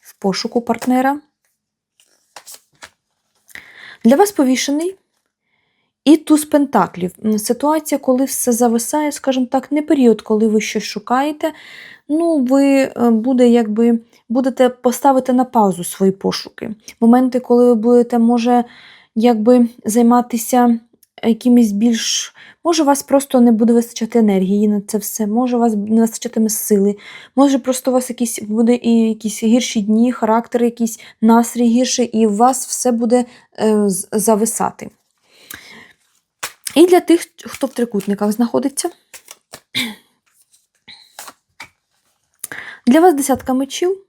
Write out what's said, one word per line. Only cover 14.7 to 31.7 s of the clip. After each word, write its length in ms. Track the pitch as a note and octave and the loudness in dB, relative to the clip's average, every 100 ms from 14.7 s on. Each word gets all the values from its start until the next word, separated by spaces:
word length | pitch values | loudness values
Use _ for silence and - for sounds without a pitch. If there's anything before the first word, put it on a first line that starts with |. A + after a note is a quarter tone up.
| B3 B3+ A#3+ C#4 C4 C4 | 2 -4 0 2 2 0
на 120 | B3+ | 0
паузу 400 | B3+ A#3+ G3+ F3 | 0 2 0 0
свої 280 | F3 - G3 | -8 -2 -2
пошуки. 640 | F#3+ F#3 - - - A#3 G#3+ - - | 0 -4 -6 -12 -14 -14 -14 -18 -2
Моменти, 400 | A#3 B3 B3+ B3 | 4 4 2 -2
коли 260 | B3 A#3+ B3 | 0 2 4
ви 80 | |
будете, 440 | A#3+ A3+ B3 A#3+ A#3+ | 2 2 2 2 0
може, 460 | A3+ A#3+ A#3 A#3+ A#3+ - - - _ | 0 0 0 0 -2 -12 -20 -20 _
якби, 540 | A3+ A#3+ A3+ G#3+ B3 A#3+ - | -2 0 2 4 4 2 -2
займатися 960 | - G#3+ A#3 A#3+ A#3+ A#3 - B3 A#3+ A#3 _ _ _ - | -4 2 4 2 0 -6 -2 2 2 0 _ _ _ -6
якимись 500 | A3+ A3+ B3 A#3+ A3+ | -2 0 2 4 2
більш, 600 | G3+ A#3 A3+ - - - _ - _ | 2 0 0 -4 -6 -8 _ -20 _
може, 180 | D#4 E4 | -2 0
у 40 | C#4 | 2
вас 160 | C#4 | 0
просто 380 | - C#4 C#4 B3+ | 0 -2 0 2
не 120 | A#3+ | 4
буде 200 | A3 A3+ | 4 2
вистачати 460 | A#3 A#3 - A3 A#3 | 2 0 -8 -2 0
енергії 500 | G#3+ F#3+ F#3 G3+ G#3+ | 2 2 0 0 0
на 120 | G#3 | -2
це 180 | G3+ G#3+ | -4 -8
все, 280 | G3+ - G#3+ | -8 -6 -4
може, 300 | A3 B3+ A#3+ | -2 -2 0
у 40 | |
вас 140 | A#3 | 0
не 260 | G#3+ G#3 A3+ | -2 0 0
вистачатиме 480 | A3+ - A#3 A#3 A3 | 0 -2 -8 -4 -2
сили, 480 | G#3+ - G#3 G3+ G3+ - - - - | -4 -2 0 0 -2 -12 -20 -8 0
може, 220 | C#4 C4+ | 2 2
просто 320 | - B3 - | -2 -4 0
у 40 | |
вас 160 | B3+ B3 | -2 -2
якісь 320 | A#3 A#3 - | -6 -6 -6
буде 320 | G#3 G#3+ A#3 A#3+ | -6 0 0 0
і 260 | - A#3 A3+ | 2 2 0
якісь 340 | A3 G#3+ G3+ | -2 -8 -4
гірші 380 | A3+ A#3+ A#3 A#3 | 0 0 0 -6
дні, 320 | G3+ G#3+ A#3+ | -2 0 0
характер 520 | B3 G#3+ A3 A#3 A#3+ | -2 0 0 -2 -2
якийсь, 360 | A#3+ A#3 A3+ - - _ | -2 -2 -6 -6 -20 _
настрій 480 | A3 A#3 A#3 A#3 | 2 4 2 0
гірший, 380 | A#3+ | 0